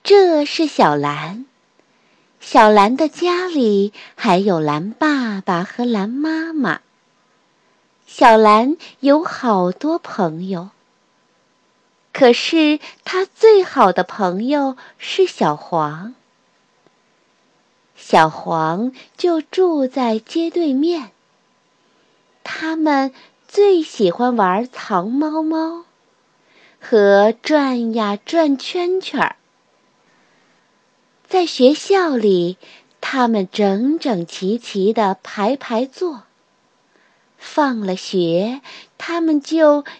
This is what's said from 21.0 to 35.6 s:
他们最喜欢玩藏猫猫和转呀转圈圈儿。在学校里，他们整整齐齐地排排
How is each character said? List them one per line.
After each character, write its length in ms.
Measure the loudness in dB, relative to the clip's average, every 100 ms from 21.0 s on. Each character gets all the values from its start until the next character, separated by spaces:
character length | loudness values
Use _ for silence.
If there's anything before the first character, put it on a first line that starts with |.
| -8 _ _ _ _ _ _ _ _ _ _ _ _ _
他 320 | -16 -8 -6
们 380 | -2 0 0 -2 -6 -20 _ _
最 360 | 2 4 4
喜 280 | 0 -2 0
欢 260 | 0 0 2
玩 300 | 2 0 -4
藏 440 | -10 -4 -4 -2
猫 320 | -4 -4 -4
猫 420 | -4 -4 -6 -8 -18 _ _ _ _ _ _ _ _ _
和 540 | -2 2 4 6 4 0
转 500 | -2 0 0 -2 -4
呀 240 | -4 -4 -6
转 400 | -4 0 0 -2
圈 460 | -4 -6 -4 -4
圈 180 | -4 -4
儿。 160 | -4 -6 _ _ _ _ _ _ _ _ _ _ _ _ _ _ _ _ _ _ _
在 160 | -2
学 300 | -2 2 2
校 420 | 2 0 0 0 0
里， 400 | 0 0 0 -6 -16 -20 _ _
他 260 | -8 -2 0
们 180 | 0 -4
整 460 | -2 0 0 -2 -2
整 280 | -2 -4 -6
齐 300 | -8 -6 -6
齐 380 | -6 -2 -2
地 240 | 0 -2 -4
排 320 | -8 -6 -4
排 300 | -4